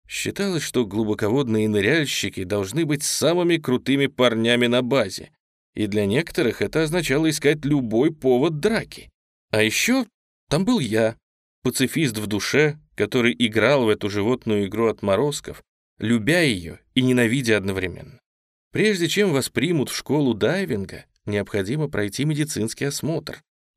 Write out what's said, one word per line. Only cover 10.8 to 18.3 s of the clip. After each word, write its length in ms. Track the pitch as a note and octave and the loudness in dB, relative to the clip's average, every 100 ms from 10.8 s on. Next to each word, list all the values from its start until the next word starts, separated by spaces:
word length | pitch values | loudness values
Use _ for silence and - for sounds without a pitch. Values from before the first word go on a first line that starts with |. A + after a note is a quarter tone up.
| A#2+ A2 A2 - _ _ _ _ | 2 2 0 -2 _ _ _ _
пацифист 540 | B2+ - B2+ D#3 D3 G#2+ | -4 0 0 2 0 -2
в 100 | G#2 | -4
душе, 500 | G#2 - C3 D3+ D3 _ | -4 0 2 2 0 _
который 400 | - G#2 B2+ A#2 - | -4 0 2 2 2
играл 460 | A#2+ A2 A2 C#3+ A2+ | 0 2 4 4 2
в 20 | |
эту 220 | G#2 G2+ | 0 0
животную 580 | G2+ G#2 B2+ - G#2 G2 | -2 0 -2 0 -2 0
игру 200 | G#2+ A2+ | 0 0
отморозков, 760 | G#2+ G2+ G2 C#3+ D3 - C#2+ _ _ _ _ | 0 0 0 0 -4 -10 -16 _ _ _ _
любя 440 | A2 A#2 G#2 F3 | 0 0 2 2
ее 380 | D#3 G2 E2 D#2 _ | 2 0 -6 -16 _
и 80 | - | 0
ненавидя 540 | B2+ B2+ A#2 C3 A#2 G#2+ | 2 4 2 2 2 0
одновременно. 640 | G2 F#2+ F#2 C#2+ C#2+ - _ | 0 -4 -6 -8 -16 -20 _